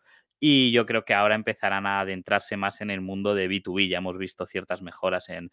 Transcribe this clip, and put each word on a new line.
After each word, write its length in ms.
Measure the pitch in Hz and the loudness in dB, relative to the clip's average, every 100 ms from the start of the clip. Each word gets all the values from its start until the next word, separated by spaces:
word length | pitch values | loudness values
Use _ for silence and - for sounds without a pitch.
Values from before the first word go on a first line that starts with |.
| _ _ _ - | _ _ _ 0
Y 340 | 151 139 123 | 4 6 6
yo 140 | 117 110 | 4 2
creo 200 | 113 - | 0 2
que 80 | |
ahora 200 | 101 104 | 4 4
empezarán 520 | 107 110 107 101 98 98 | 2 0 -2 0 0 0
a 140 | 98 | -2
adentrarse 560 | 95 92 - 101 - 101 | -2 -4 0 0 0 -4
más 240 | 98 - | -4 -4
en 80 | 104 | -6
el 100 | 98 | -4
mundo 360 | 92 98 101 101 | -4 -2 0 0
de 120 | 92 | 0
B 140 | 98 | -2
two 140 | 92 92 | -2 0
B. 120 | 95 | 0
Ya 120 | 87 | 0
hemos 180 | 92 90 | -4 -6
visto 280 | 92 - - | -8 -8 -8
ciertas 360 | 95 90 90 | -8 -6 -8
mejoras 480 | 90 - 92 90 - | -10 -4 -2 -2 -6
en, 200 | 87 87 | -12 -14